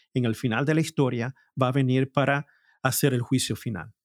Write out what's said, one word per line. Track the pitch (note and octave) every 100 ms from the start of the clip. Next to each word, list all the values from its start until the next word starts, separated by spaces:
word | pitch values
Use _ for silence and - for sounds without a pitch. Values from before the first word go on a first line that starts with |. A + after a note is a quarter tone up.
| _
en | C3 A#2+
el | G#2+
final | B2+ A2
de | C#3+
la | D#3
historia, | D#3+ - C3 B2+ A#2+ - _ -
va | B2+
a |
venir | C3+ C3 C3 C3+
para | - C#3 C#3+ - _ _ _
hacer | C3+ A#2+ C#3+
el | B2+
juicio | A#2+ C3 - A2+
final. | A#2+ F#2+ D2+ -